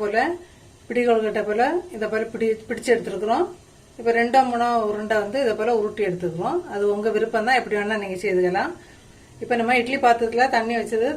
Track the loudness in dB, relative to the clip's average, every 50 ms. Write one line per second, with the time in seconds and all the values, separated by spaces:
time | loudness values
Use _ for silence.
0 | -2 0 0 2 0 0 -2 -6 -10 -16 -20 -20 -20 -20 -20 -16 -10 -4 0 2
1 | 2 4 4 2 2 0 -2 -2 -2 -2 0 2 2 2 0 -2 -4 -6 -8 -6
2 | -4 -4 -2 -4 -4 -4 -4 -2 0 0 0 -2 -6 -8 -8 -4 0 2 2 2
3 | 0 -4 -6 -4 -2 0 0 0 0 -2 -6 -12 -20 -20 -20 -20 -20 -20 -14 -4
4 | 0 2 2 2 2 4 4 4 4 4 2 0 2 2 2 2 0 0 -2 -2
5 | -2 0 0 0 0 0 0 0 0 0 0 0 0 2 2 2 0 -2 -2 -2
6 | -2 -2 -2 -2 -4 -4 -4 -4 -2 -2 -2 -4 -4 -6 -4 0 0 0 0 0
7 | 0 0 0 0 0 0 0 0 0 2 0 0 0 -2 -2 -2 -2 -2 -4 -4
8 | -4 -6 -8 -6 -4 0 0 2 2 2 0 0 -2 -4 -6 -10 -16 -20 -20 -20
9 | -20 -20 -20 -20 -20 -20 -16 -10 -4 -2 0 0 2 2 2 2 2 0 0 4
10 | 4 4 4 4 2 0 2 2 2 2 2 0 0 0 -2 -2 -2 -2 -2 0
11 | 0 0 0